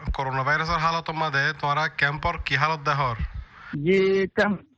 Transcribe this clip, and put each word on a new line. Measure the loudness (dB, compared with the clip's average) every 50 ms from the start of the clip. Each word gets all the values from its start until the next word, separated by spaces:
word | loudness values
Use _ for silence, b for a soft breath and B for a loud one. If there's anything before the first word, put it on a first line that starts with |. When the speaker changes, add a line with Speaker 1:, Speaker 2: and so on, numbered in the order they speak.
| -6 -6 -4
Speaker 1:
করোনা | -2 -2 -2 -2 0 2
ভাইরাসের | 2 2 2 0 0 0
হালত | 0 2 0 0 0 -2 -4
মাঝে | -2 -2 -2 0 0 0 0 0 -2 -2
তোমরা | -2 0 0 0 0
ক্যাম্পর | -2 0 0 0 0 0 0 -2 -2 -2 -2 -4
কি | -2 0
হালত | 0 2 0 0 0
দেহর? | 0 0 0 0 0 -2 -2 -2 -4 -6 -6 -10 -12 -12 -18 -20 -14 -10 -8
Speaker 2:
জি, | -2 2 2 4 4 4 4 4 2 0
ক্যাম্প | 0 0 2 2 2 0 -2 -6 -14 _